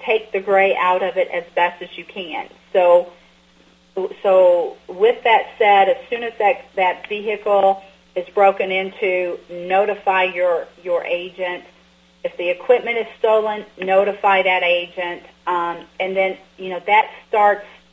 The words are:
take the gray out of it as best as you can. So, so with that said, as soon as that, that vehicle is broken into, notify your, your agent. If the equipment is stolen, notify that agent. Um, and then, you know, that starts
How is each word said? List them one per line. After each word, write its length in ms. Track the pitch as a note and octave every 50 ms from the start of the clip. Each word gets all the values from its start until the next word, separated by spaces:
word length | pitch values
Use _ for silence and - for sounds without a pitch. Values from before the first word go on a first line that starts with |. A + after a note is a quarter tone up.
| -
take 260 | - A3 G#3+ G#3+ -
the 100 | - G3
gray 360 | F#3+ G#3 G3 F#3+ G3 G3 -
out 260 | - F3 F3+ F3+ F#3 G3
of 140 | F#3 E3+
it 120 | F#3 F3 -
as 160 | - E3+ E3+ - -
best 280 | E3+ F3 F3 F3 - F3+
as 140 | F3 -
you 80 | - F3
can. 440 | - - G3+ F3+ E3 D3+ G#2 - - - _ _ _ -
So, 380 | F#3+ F3+ F3 F3 F3 F3+ - - - _ _ _ _ _ _ _ _ _ _ _ _ _ _ _ F#3+ F#3 - - - -
so 540 | G3+ F#3+ F#3 F#3 F3+ F3 F3 E3 - - - _
with 380 | - F#3 F3+ G3+ A#3 B3 - -
that 260 | A#3+ A3+ G3+ - - - -
said, 300 | A3+ G#3 G3+ G3 G3 F#3+
as 80 | - - - -
soon 140 | A#3+ A#3 A#3+
as 100 | A3+ A3+ -
that, 260 | G#3+ G3+ F#3 - - - _
that 320 | G3 F#3 F3+ - - - -
vehicle 720 | G#3+ G#3 G3+ A3 G#3+ G#3 - G#3 G3+ G3 F#3+ G3 G3 G3 - - _ _ _ _ _
is 140 | F3+ F3 - -
broken 360 | G#3 G3 G3 F#3+ - G3 F#3+
into, 680 | F#3+ F#3+ F#3+ F#3+ F#3+ - G#3+ F#3+ F#3 F3+ F3+ F3 E3+ - - -
notify 720 | F3 F3 F3 F3+ F#3 F#3+ G#3 G#3 G3 G3+ - G3+ F#3+ F#3 F#3
your, 420 | F3+ F3 F3+ F3+ F3+ E3+ D#3+ - - - _ -
your 220 | F#3 F3 E3+ -
agent. 600 | - F3 F3 F3+ F#3 F3+ - F#3 F3+ F3+ F3+ - - _ _ _ _ _ _ _ _ _ _ -
If 140 | F3 -
the 120 | - F3 F3
equipment 480 | F3 F3 - - B3 A#3 G3+ A#3 A#3 A3+
is 80 | G#3+ - - -
stolen, 460 | - A3 A3 A3 G#3+ G#3+ G#3+ G#3+ G#3 - _ -
notify 640 | F#3 F#3+ F#3+ F#3+ G3+ G3+ F#3+ - - G3+ G3 F#3+ F3+
that 200 | F#3+ F#3 F#3 F3+
agent. 600 | F3 F3 F3 F3 F3 - F#3 F3+ F3 F3 F#3 - - _ _ _
Um, 400 | F3 F3+ F3 E3+ F3 E3+ E3+ - - _ -
and 180 | F#3 F#3+ F#3+
then, 200 | F#3+ F#3+ F#3+ F3+ - - _ _ -
you 120 | F#3+ F#3
know, 100 | F3+ F3 -
that 240 | - G3+ G#3+ - - - - - _
starts 360 | - G#3+ G#3 G#3 G3+ G3+ - - - - _ _